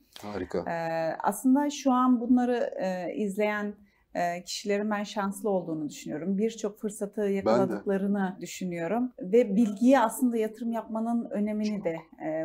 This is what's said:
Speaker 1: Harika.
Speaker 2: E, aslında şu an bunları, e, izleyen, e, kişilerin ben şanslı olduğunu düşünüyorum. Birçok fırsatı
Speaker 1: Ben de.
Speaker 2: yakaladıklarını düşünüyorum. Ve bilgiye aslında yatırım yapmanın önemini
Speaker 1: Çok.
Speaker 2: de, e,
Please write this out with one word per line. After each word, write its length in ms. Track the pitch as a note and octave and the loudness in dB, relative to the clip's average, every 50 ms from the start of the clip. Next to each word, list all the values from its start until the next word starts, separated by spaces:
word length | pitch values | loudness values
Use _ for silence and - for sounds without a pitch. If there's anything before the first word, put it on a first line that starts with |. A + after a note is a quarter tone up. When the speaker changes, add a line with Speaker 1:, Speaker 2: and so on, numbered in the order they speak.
| _ _ _ - - | _ _ _ -14 -12
Speaker 1:
Harika. 360 | - - F#3+ F#3 - - - | -8 -6 -6 -6 -4 -4 -4
Speaker 2:
E, 180 | F3 F3 E3+ E3+ E3 E3 E3 E3 E3 D#3+ - - - | -4 -4 -4 -4 -4 -4 -2 -2 -2 -2 -4 -2 -2
aslında 480 | - G3+ - - C4 C4 C#4+ D4 D4 | -2 -2 2 4 4 4 4 4 2
şu 220 | C#4+ - - C#4 B3 | -2 -2 0 2 4
an 280 | B3 B3+ B3+ B3+ A#3 | 4 4 4 4 2
bunları, 500 | A#3+ A#3+ B3+ B3 B3 B3 B3 A#3 - - - - F#3 | 4 4 4 4 4 2 0 0 0 -2 -4 -4 -4
e, 320 | F#3+ F#3 F3+ F3 D#3+ - | -4 -4 -4 -4 -6 -4
izleyen, 600 | - G#3+ G3+ F#3+ G3+ G#3+ G#3 G#3 G#3 G#3 D#4 D4+ - - _ _ _ _ _ - | -4 -4 -2 0 0 0 0 0 0 -2 -4 -6 -10 -16 _ _ _ _ _ -4
e, 300 | F3+ F3 F3 F3 F3+ F3+ | -2 -2 -2 -2 -4 -8
kişilerin 460 | - - - - G3+ G3+ G3+ G#3 G#3+ | -10 -10 -6 -2 0 0 0 0 0
ben 120 | G#3 G3+ G#3 | -2 -2 -4
şanslı 480 | G3+ - G#3+ G3 G3+ G3 - - G#3+ | -4 -4 -2 -2 -2 -4 -2 -2 0
olduğunu 380 | G3 F#3 E3+ E3 D#3+ D#3 D3+ C#3+ | 0 0 0 -2 -4 -4 -4 -6
düşünüyorum. 500 | - - - E3 D#3 D3 D#3+ F#3 G3 F#3+ | -8 -10 -10 -8 -8 -4 -2 -2 0 0
Birçok 420 | A3 A3+ A3 - - G3+ G#3 - | 0 0 -2 -4 -6 -6 -6 -6
fırsatı 400 | - G#3 G#3 - G#3 G3 - - | -8 -8 -6 -6 -8 -6 -4 -2
Speaker 1:
Ben 80 | G#3 G3+ | 0 0
de. 40 | G3 | 0
Speaker 2:
yakaladıklarını 1040 | G3 G3 A3 A3 A#3+ G3 F#3 - G3+ - G3+ G3 F#3+ G3 G3+ G3+ G3+ F#3+ F#3 F3+ - | 0 2 4 4 4 4 2 0 -2 -2 0 0 0 0 0 0 0 0 -2 -4 -6
düşünüyorum. 720 | F3 F3 - - F#3+ F3+ E3+ E3+ E3 E3 G3+ A#3 B3+ B3 - - | -10 -12 -10 -8 -6 -6 -4 -4 -4 -2 -2 -2 -2 -2 -4 -8
Ve 360 | F3+ F3+ F#3+ A#3 B3 G#3 G3 | -2 4 4 6 6 6 4
bilgiye 440 | G3+ A#3+ G#3 G3+ - A#3+ B3 C#4 C4 | 4 2 2 2 4 6 6 8 8
aslında 360 | A3+ A3 A3 - B3+ B3 A#3 | 6 4 2 0 0 0 2
yatırım 360 | A3+ G#3+ G#3+ G#3+ - A#3+ A#3 A3+ | 0 -2 -2 -4 -6 -6 -4 -4
yapmanın 580 | A3+ G#3+ - A3 A3 A3+ A#3 A#3 A#3 A3+ - | -4 -6 -4 -4 -4 -2 0 0 -2 -2 -2
önemini 460 | - G#3 G#3 G#3+ G#3+ G#3+ G#3+ G#3+ G#3+ | -2 -2 -2 -2 0 0 0 -2 -2
Speaker 1:
Çok. 80 | G3+ F#3 | -2 -2
Speaker 2:
de, 120 | F3 D#3+ D#3+ - - - - D3 | -2 -4 -4 -8 -14 -14 -8 -6
e, 180 | D#3+ D#3 D#3+ D#3+ | -4 -4 -4 -4